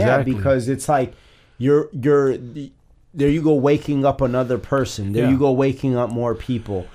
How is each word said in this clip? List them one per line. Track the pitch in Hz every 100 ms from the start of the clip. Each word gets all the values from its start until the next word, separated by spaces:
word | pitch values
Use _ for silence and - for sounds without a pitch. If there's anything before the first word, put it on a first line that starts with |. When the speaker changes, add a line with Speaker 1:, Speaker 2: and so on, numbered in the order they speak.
Speaker 1:
Exactly. | 208 - 135
Speaker 2:
because | 120 117 135 117
it's | 135 -
like, | 147 127 - _ _ _ -
you're, | 123 147 151
you're, | 143 127 143 139 123
there | 123 147 139 _ _ _ _ 165 143
you | 156
go, | 156
waking | 151 135 147 - 143
up | 139 139
another | 131 123 123 123
person. | - 139 131 - 98
There | 104 127
Speaker 1:
Yeah. |
Speaker 2:
you | 131
go, | 143
waking | 131 135 135 135 123
up | 120
more | 117 120
people. | 113 - 123 107 98 90